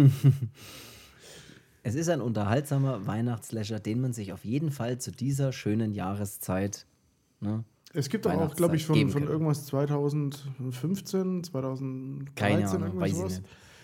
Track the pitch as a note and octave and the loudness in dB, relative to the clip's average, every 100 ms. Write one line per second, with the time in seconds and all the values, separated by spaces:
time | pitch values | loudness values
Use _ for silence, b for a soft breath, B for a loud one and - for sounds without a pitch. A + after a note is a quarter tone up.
0 | C#3 - C#3 - A#2 B B B B B | 8 8 4 4 -2 B B B B B
1 | B B B B B B B B B2 C3 | B B B B B B B B -4 -2
2 | E3+ D#3+ A#2 G#2 G2+ B2+ C#3+ C#3 C3+ A#2 | 2 2 0 0 2 2 2 0 2 0
3 | G2 G#2+ A#2+ A2+ - A2 G#2 G#2+ G#2 A#2 | -2 0 0 -2 -4 -6 -4 -4 -2 0
4 | C3 A2 F#2+ F#2+ G2+ C3+ D#3 C#3 B2 B2 | -2 -4 -8 -8 -4 -2 0 -2 -4 -4
5 | - - B2+ C#3 C3+ - G#2 A2 A2 G2+ | -6 -4 -2 0 0 0 0 2 0 -2
6 | F#2 G2+ G2+ - - F#2 G2+ - - _ | -4 -2 -4 -6 -2 0 0 -4 -14 _
7 | _ _ _ _ G#2 A2 A2 _ - D#3+ | _ _ _ _ -4 -4 -6 _ -8 -4
8 | C3 A3 G3+ D#3+ D#3 D#3 E3+ D#3+ - D3+ | -2 0 0 2 0 2 2 2 4 4
9 | C#3 C#3 D3 D#3 D#3 C#3+ - C3+ C#3+ C#3+ | 4 2 0 0 2 0 0 0 2 2
10 | C#3+ D3+ C#3+ - C#3 C3 B2+ B2 D3+ F#3+ | 2 0 -2 -4 -12 -8 -6 -4 -2 -4
11 | - F#3+ F#3 F3+ E3+ C3+ C3 C3 C3+ C3 | -2 -2 -2 -2 -4 -4 -4 -4 -6 -6
12 | C3 C#3 C#3 - G#2 E3 - F#3+ - F3+ | -8 -10 -10 0 2 4 2 0 -2 0
13 | - E3 F#3 F#3 - B B B | 0 0 -2 -4 -8 B B B